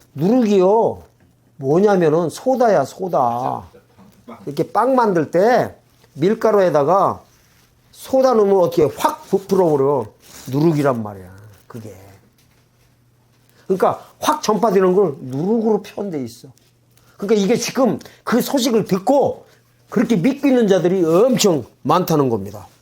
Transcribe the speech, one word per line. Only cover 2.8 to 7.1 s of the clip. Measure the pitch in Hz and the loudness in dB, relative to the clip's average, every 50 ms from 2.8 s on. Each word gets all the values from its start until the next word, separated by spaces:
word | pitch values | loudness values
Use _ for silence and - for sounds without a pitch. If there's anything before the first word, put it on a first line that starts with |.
| 135 | 0
소다. | - - - 185 180 175 156 127 117 117 120 127 135 127 113 95 85 - - _ _ _ _ - - _ _ _ - 226 - - | -2 -6 -10 -8 -4 -2 0 0 0 -2 -4 -6 -6 -6 -8 -12 -16 -20 -20 _ _ _ _ -20 -20 _ _ _ -20 -20 -18 -14
이렇게 | 151 143 160 156 - | -10 -6 -6 -6 -4
빵 | - 202 220 254 269 | -2 0 0 2 2
만들 | 254 233 214 185 170 147 120 | 2 2 2 2 0 -2 0
때 | - 170 196 233 254 208 131 98 - - _ _ _ _ _ _ - | 0 2 2 2 2 2 0 -2 -6 -14 _ _ _ _ _ _ -8
밀가루에다가 | 135 143 190 220 220 - 220 208 202 190 175 151 151 139 143 180 196 175 135 | -2 -2 -2 0 0 0 2 2 2 2 2 2 2 2 2 2 2 0 0